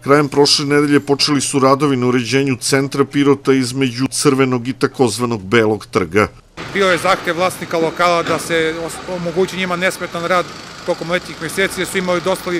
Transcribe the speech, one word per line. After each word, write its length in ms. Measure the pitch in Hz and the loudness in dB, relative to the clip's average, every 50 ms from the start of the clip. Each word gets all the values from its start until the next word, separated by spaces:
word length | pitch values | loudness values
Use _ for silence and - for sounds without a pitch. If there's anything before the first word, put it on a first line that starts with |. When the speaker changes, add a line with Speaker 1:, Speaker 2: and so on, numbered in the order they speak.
| - | 4
Speaker 1:
krajem 240 | 127 139 147 151 135 | 4 4 4 4 2
prošle 360 | 135 143 143 135 131 127 151 | 4 4 4 4 4 2 2
nedelje 340 | 139 147 147 147 143 143 143 | 2 2 2 2 4 2 2
počeli 420 | 143 - 143 135 - - 147 139 | 2 2 0 0 2 0 0 0
su 180 | 127 - - 143 | 0 0 0 2
radovi 360 | 131 135 139 135 151 143 139 | 4 4 4 4 2 0 0
na 120 | 123 123 | 2 2
uređenju 500 | 127 123 131 120 110 123 135 139 139 127 117 | 2 2 0 0 0 0 0 0 0 -2 -2
centra 460 | - - - 135 139 135 - 139 139 | -2 0 0 0 0 0 0 0 0
Pirota 480 | 135 - 147 139 143 139 139 - 143 135 | 0 2 2 4 4 2 2 4 2 2
između 540 | 135 127 117 123 135 135 127 117 120 131 127 | 2 2 -2 -2 -2 -2 -2 -2 -4 -4 -4
Crvenog 560 | - - - 151 131 131 135 127 127 123 117 | -4 0 2 2 4 4 2 2 0 -2 -4
i 60 | 131 127 | -6 -2
takozvanog 680 | - - 131 - - 131 113 101 110 123 120 117 110 | -2 -2 -2 2 2 0 0 2 -2 -2 -2 -2 -4
Belog 440 | 92 92 113 117 110 107 107 104 - | -4 2 4 4 4 4 0 -2 -4
trga. 420 | - - 113 92 80 82 104 104 92 - - _ _ _ - - - - | -2 -2 -2 -2 2 2 2 2 2 -2 -14 _ _ _ -14 -14 -8 -2
Speaker 2:
Bio 180 | 196 196 190 | 0 2 2
je 60 | 180 | 2
zahtev 380 | 156 131 180 190 180 - 180 170 | 2 2 0 0 0 0 -4 -2
vlasnika 420 | 160 185 185 - - 180 - - | 0 -2 -2 -2 -6 -8 -4 -2
lokala 460 | 170 165 160 156 - 175 180 175 170 165 | 0 0 -2 0 2 2 2 2 2 0
da 160 | 165 165 147 | -2 -2 -4
se 360 | - - 170 165 160 160 160 170 165 | -2 -2 0 0 0 0 -2 -4 -8
os-, 300 | 156 - - - - 185 | -8 -10 -10 -10 -8 -6
omogući 420 | 180 175 175 151 175 190 185 - | -4 -4 -4 0 0 0 0 0
njima 180 | 185 190 185 180 | -4 -4 -2 -2
nesmetan 500 | 170 185 190 170 - 180 165 - 170 170 | 0 0 -2 -2 -2 -10 -8 -6 -6 -2
rad 200 | 170 185 180 165 147 - - - - - - - | 0 0 0 0 -2 -8 -16 -18 -18 -18 -10 -4
tokom 260 | - 175 - 160 160 | -4 -4 -4 -2 -4
letnjih 300 | 175 180 175 - 156 - | -4 -4 -4 -6 -12 -10
meseci, 400 | 165 151 - 190 196 185 - 190 | -10 -8 -2 -2 -2 -2 -2 -4
jer 60 | 180 | -6
su 100 | - - | -4 -2
imali 240 | 196 180 180 180 175 | -4 -2 0 -2 -2
dosta 300 | 151 185 190 - - 180 175 | 0 -2 -4 -2 -4 -4 -4